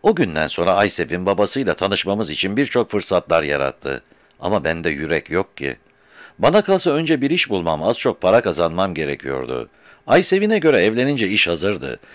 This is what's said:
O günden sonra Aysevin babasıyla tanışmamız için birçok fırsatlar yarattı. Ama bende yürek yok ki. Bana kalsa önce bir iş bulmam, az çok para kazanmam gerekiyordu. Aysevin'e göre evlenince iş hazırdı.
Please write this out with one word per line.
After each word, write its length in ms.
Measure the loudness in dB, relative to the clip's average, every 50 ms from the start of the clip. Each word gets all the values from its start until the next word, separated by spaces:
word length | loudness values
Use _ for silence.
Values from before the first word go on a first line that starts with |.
| 2
O 120 | 2 2
günden 320 | 2 0 0 0 -2 -2
sonra 240 | -2 0 0 2 2
Aysevin 540 | 4 4 2 2 0 -4 -4 -4 -4 -2 0
babasıyla 480 | 0 2 2 0 0 0 -2 -2 -2 0
tanışmamız 560 | 0 0 0 0 -2 0 -2 -2 -2 -2 -4
için 280 | -4 -4 -4 -2 0
birçok 340 | 0 -2 0 0 -2 0 0
fırsatlar 520 | -2 -4 -2 0 0 -2 2 2 2 2 2
yarattı. 600 | 0 -2 0 -2 -4 -4 _ -8 -8 -8 -8 _ _ _ _ _ _ _ _
Ama 240 | -4 -2 -2 0 0
bende 260 | -2 -4 -2 -2 -4
yürek 400 | -4 -4 -4 -2 -2 -2 -2 -2
yok 280 | -4 -4 -4 _ _
ki. 200 | -10 -8 -8 -8 _ _ _ _ _ _ _ _ -20 -20 -20 _ 0
Bana 220 | 2 4 4 4
kalsa 300 | 4 4 0 2 2 0
önce 300 | 0 0 0 0 0 0
bir 80 | 2 0
iş 200 | 0 0 0 -2
bulmam, 340 | -2 -2 0 -2 -2 0 0
az 140 | -2 -2
çok 240 | 0 -2 -2 -2 0
para 200 | 2 4 4 4
kazanmam 520 | 2 0 0 0 0 0 0 -2 -2 -2 -2
gerekiyordu. 760 | -4 -4 -4 -6 -6 -6 -6 -6 -6 -6 -6 -6 -8 -8 -10 _ _ _ -20 -20 _ _
Aysevin'e 520 | 2 2 2 4 2 0 0 2 0 0 2
göre 180 | 4 4 4
evlenince 500 | 4 4 2 2 2 0 0 0 0 -2
iş 200 | 0 0 0 0
hazırdı. 520 | 0 0 -2 -2 -2 -2 -4 -6 -10 -10 -12 -14 -20 -20